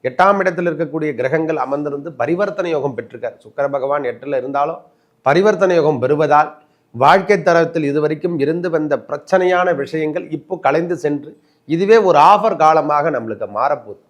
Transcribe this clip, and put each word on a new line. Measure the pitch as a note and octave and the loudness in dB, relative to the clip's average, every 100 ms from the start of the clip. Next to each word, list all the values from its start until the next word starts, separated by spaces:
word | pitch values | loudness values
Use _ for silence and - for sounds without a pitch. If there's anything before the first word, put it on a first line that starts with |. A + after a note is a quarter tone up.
| C3 | -6
எட்டாம் | B2+ F#3+ G3+ | 2 4 4
இடத்தில் | F#3+ F3 F3 | 0 -2 -4
இருக்கக்கூடிய | D3+ D#3 D#3 D3+ A#2+ | -4 -6 -4 -4 -4
கிரகங்கள் | B2+ D#3 D#3+ D#3 | -2 -2 -2 -4
அமர்ந்திருந்து | B2+ C#3+ D3 C#3+ D3+ B2+ | -4 -4 -6 -8 -12 -6
பரிவர்த்தனை | A#2+ F3 G3+ F#3+ F3 | -4 -2 -4 -4 -4
யோகம் | D3+ C3+ A#2+ | -2 -4 -8
பெற்றிருக்கார். | A#2 A#2+ A#2 - | -12 -12 -12 -12
சுக்கிர | A2 - C#3 C#3 | -16 -6 -4 -2
பகவான் | C3+ D3 C3 | -2 -2 -4
எட்டுல | A#2+ C3+ C3+ | -8 -6 -6
இருந்தாலும் | B2+ C#3+ D3 E3 _ _ _ _ C3 | -2 -2 -2 -4 _ _ _ _ 0
பரிவர்த்தனை | D#3+ G#3 F#3+ F#3+ F3 | 4 2 2 2 2
யோகம் | D3+ C3+ | 2 0
பெறுவதால், | B2+ D3 D3+ D3 D3+ - _ _ _ A#2 | -2 0 4 4 2 -6 _ _ _ 0
வாழ்க்கை | C#3 F#3+ F#3+ G3+ D#3+ | 4 4 2 0 4
தரத்தில் | E3+ E3 E3 C#3+ | 2 2 -2 -2
இதுவரைக்கும் | D3 D3+ D#3 F3 E3+ | 0 -2 -2 -4 -2
இருந்து | C#3 E3 F3 D#3+ | -2 -2 -2 -2
வந்த | D3+ B2+ - | -2 -4 -4
பிரச்சனையான | D3 - F#3+ F3+ F3+ F3+ D3+ | -12 0 2 2 2 0 -2
விஷயங்கள் | C#3 D#3+ D#3 D3+ - | -4 -4 -4 -6 -8
இப்போ | D3+ - F#3 - | -10 -8 -2 0
கலைந்து | D#3 F3 F3 | 0 -2 -4
சென்று, | D3+ D3 D3 - _ _ - | -2 -4 -8 -20 _ _ -6
இதுவே | E3 G3 A3+ F#3+ | -2 4 4 6
ஒரு | D3+ D#3+ | 6 6
ஆஃபர் | G#3 A3 D3+ | 6 2 2
காலமாக | D#3 D#3+ D3 D3 D#3+ | 4 4 2 0 0
நம்மளுக்கு | C3+ A2 G#2+ G#2 G#2 | -4 -6 -8 -8 -2
மாறப்போகுது. | C3+ C#3 A2 G2+ _ | -2 -2 -8 -20 _